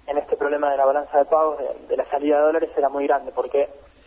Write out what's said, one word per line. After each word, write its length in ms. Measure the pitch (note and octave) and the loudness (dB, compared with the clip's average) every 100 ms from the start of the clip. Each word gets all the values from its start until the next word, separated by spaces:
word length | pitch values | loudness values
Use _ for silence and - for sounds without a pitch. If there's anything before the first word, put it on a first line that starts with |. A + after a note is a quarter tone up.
| - | -4
en 100 | C#3+ | -4
este 180 | - D3 | -2 -2
problema 360 | C#3+ D3 D3 | -2 0 0
de 40 | C#3 | 2
la 100 | C3+ | 2
balanza 320 | C#3+ C#3+ D3 | 2 0 0
de 60 | C#3 | 2
pagos, 320 | D#3+ D#3 C#3+ | 2 2 -2
de, 280 | B2+ - - | -6 -8 -6
de 100 | - | -4
la 80 | - | -2
salida 320 | C#3+ D3 D3 | -2 0 2
de 80 | D3+ | 4
dólares, 240 | D#3+ E3 D#3 | 2 -2 0
era 120 | C#3 | -2
muy 180 | C#3+ C#3+ | -2 0
grande, 240 | C#3+ C3 | 0 -2
porque 380 | B2+ B2 C#3 C#3+ - - _ | -6 -2 0 -2 -6 -20 _